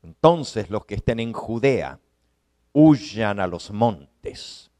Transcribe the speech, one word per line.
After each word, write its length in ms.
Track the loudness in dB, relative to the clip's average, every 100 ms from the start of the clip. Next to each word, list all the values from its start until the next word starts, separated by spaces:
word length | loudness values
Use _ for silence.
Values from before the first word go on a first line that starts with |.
Entonces 640 | -20 2 2 2 -4 -8 -6
los 160 | -8
que 120 | -8 -6
estén 240 | -4 -4
en 120 | -6
Judea, 680 | -8 -8 0 2 2 -4 -12 _ _ _ _ _ _ _
huyan 640 | 6 6 6 0 -4 -4 -2
a 60 | -4
los 240 | -6 -10
montes. 1000 | -2 -2 -2 -14 _ -18 -16 -20 -20 _ _